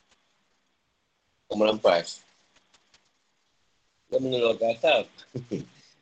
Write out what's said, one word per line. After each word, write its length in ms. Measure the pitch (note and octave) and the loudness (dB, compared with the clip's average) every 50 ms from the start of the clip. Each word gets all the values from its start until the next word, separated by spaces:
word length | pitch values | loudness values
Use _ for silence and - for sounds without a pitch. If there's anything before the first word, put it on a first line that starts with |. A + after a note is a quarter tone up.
| _ _ _ _ _ _ _ _ _ _ _ _ _ _ _ _ _ _ _ _ _ _ _ _ _ _ _ _ _ _ G2 | _ _ _ _ _ _ _ _ _ _ _ _ _ _ _ _ _ _ _ _ _ _ _ _ _ _ _ _ _ _ -2
Kau 40 | G#2 | 0
merampas. 640 | G#2+ G#2+ G#2+ G#2+ - G#2 F2 E2+ E2+ - - - - _ _ _ _ _ _ _ _ _ _ _ _ _ _ _ _ _ _ _ _ _ _ _ _ _ _ _ _ _ _ _ _ _ _ _ _ _ | 2 2 2 2 4 4 4 4 0 -4 -12 -18 -20 _ _ _ _ _ _ _ _ _ _ _ _ _ _ _ _ _ _ _ _ _ _ _ _ _ _ _ _ _ _ _ _ _ _ _ _ _
Kau 120 | B2 C3 C3+ | -4 -4 -2
mengeluarkan 480 | C3 B2+ B2 A#2 A2+ A2 - A2+ A2+ A#2 | -2 -2 0 0 0 0 0 -2 -2 -2
asap. 320 | - - D#3+ C#3 A2+ G2 - _ - - _ - | 0 0 2 2 2 0 -4 _ -20 -20 _ -12
<laughs> 380 | B2 B2+ - G#2 - - - - - _ _ _ _ | -12 -10 -8 -10 -10 -10 -14 -20 -20 _ _ _ _